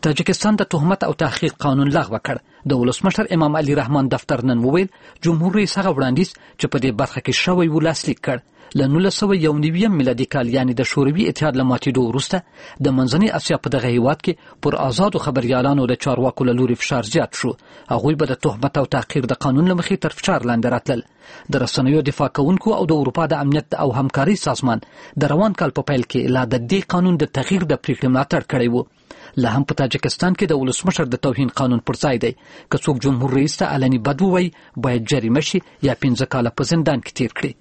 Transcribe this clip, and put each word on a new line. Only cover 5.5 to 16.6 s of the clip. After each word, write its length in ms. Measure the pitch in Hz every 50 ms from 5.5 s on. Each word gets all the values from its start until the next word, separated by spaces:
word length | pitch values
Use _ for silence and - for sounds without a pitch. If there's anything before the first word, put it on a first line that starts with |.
| 175
رئیس 220 | 214 208 180 - 196
هغه 120 | 196 190 165
وړاندیز 360 | 135 139 131 123 135 127 - - - - - - _
چې 80 | - -
په 120 | - 139
دې 120 | 117 131
برخه 300 | 120 104 - - - -
کې 100 | - -
شوی 360 | 127 - - - 185 180 175 165
و 120 | 151 160
لاسلیک 400 | 151 160 156 - - - 139 - - -
کړ. 100 | 127 123 - _ _ _ - - -
له 120 | - 135 135
نولس 300 | 139 160 185 196 - -
سوه 180 | - 202 196 190
یو 140 | 156 156 147 147
نوي 300 | 147 156 160 175 208 226
میلادي 380 | 196 156 135 127 127 117 131
کال، 240 | - - 143 127 117
یعنی 240 | 117 131 127 127 123
د 80 | 117 131
شوروي 460 | - - - 139 131 151 175 220 156
اتحاد 280 | - - 156 156 139 131
له 60 | 131
ماتېدو 340 | 127 123 120 - 147 127 131
وروسته، 440 | 127 113 110 135 143 - - 185 - _ _ - - - - -
د 60 | 135 139
منځنۍ 480 | 135 131 131 127 113 160 202 220 -
اسیا 220 | 151 - - 170 -
په 120 | - -
دغه 180 | 127 135 110 127
هیواد 280 | 120 120 117 127 156 - - -
کې 60 | 170 - - - - _
پر 140 | - 147 -
آزادو 440 | - - 135 123 110 185 208 - 180
خبریالانو 680 | - 147 131 135 120 120 131 127 127 139 143 143 131
د 80 | 120 123
چارواکو 500 | - - 143 127 120 123 127 - - 135
له 100 | 127 120
لوري 220 | 123